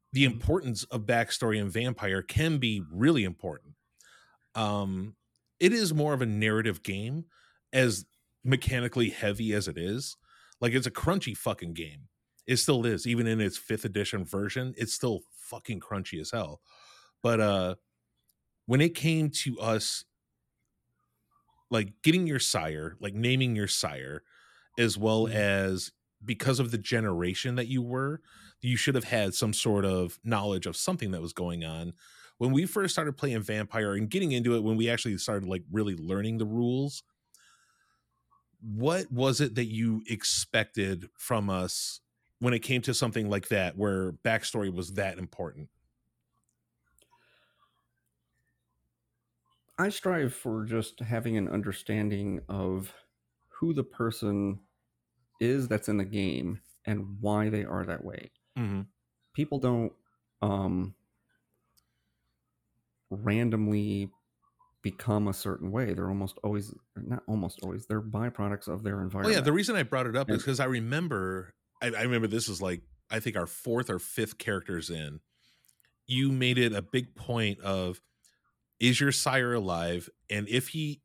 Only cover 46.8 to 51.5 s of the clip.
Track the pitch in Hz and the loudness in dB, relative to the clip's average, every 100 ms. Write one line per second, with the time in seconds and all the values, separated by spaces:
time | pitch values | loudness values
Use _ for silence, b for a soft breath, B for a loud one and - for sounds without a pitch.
46.8 | _ _ _ b b b b b b b | _ _ _ b b b b b b b
47.8 | b _ _ _ _ _ _ _ _ _ | b _ _ _ _ _ _ _ _ _
48.8 | _ _ _ _ _ _ _ _ _ - | _ _ _ _ _ _ _ _ _ 0
49.8 | 196 196 190 170 127 - 123 110 110 113 | 0 2 0 2 2 -2 -4 -2 0 0
50.8 | 104 - 113 117 117 110 95 | -2 -6 -2 0 2 2 2